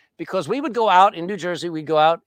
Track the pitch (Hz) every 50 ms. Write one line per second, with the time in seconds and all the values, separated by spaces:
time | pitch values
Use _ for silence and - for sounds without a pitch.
0 | _ _ _ - 165 - - 190 156 139 214 269 185 - 208 240 220 208 180 180
1 | 190 208 165 170 165 175 208 180 151 175 175 151 139 175 165 156 156 143 160 151
2 | 151 160 170 165 _